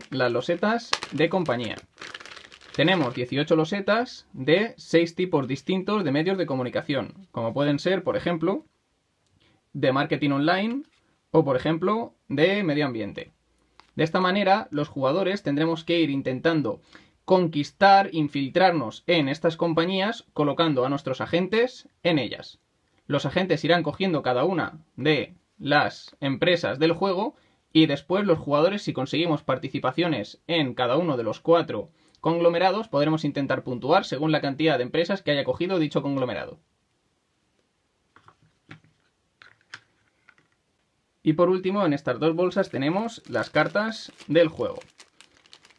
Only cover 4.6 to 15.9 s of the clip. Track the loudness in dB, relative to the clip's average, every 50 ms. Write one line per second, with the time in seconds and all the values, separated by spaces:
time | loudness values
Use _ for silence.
4.6 | 2 0 -6 -12 -12 2 4 4 4 4 0 -4 -4 0 2 0 0 0 -4 -6
5.6 | -2 -2 -2 -2 0 0 -2 0 0 0 0 0 0 0 0 -2 -2 -4 -2 -4
6.6 | -4 -4 -4 -6 -4 -2 -4 -4 -4 -6 -10 -18 -20 _ -8 -6 -4 -4 -2 0
7.6 | 0 0 0 0 0 0 0 0 0 -2 -2 -2 0 -2 -2 0 0 0 -2 -2
8.6 | -6 _ _ _ _ _ _ _ _ _ _ _ _ _ _ _ _ _ _ _
9.6 | _ _ -8 -2 0 0 2 2 0 -2 -2 -2 0 0 0 2 2 2 2 0
10.6 | 0 -2 -4 -6 -8 _ _ _ _ _ _ _ _ _ 2 2 2 4 0 0
11.6 | 0 -2 -2 0 0 0 0 0 -4 -6 _ _ _ -6 0 2 2 2 2 2
12.6 | 0 -2 0 0 -2 -2 -4 -6 -8 -8 -10 -12 -14 -16 _ _ _ _ _ _
13.6 | _ _ _ _ -20 _ -4 -2 -2 0 0 0 0 2 2 2 4 4 2 2
14.6 | 2 -4 -4 -4 -4 -4 -4 -2 0 0 2 2 0 0 -2 -2 -2 -2 -2 0
15.6 | 0 0 -2 -4 -2 -2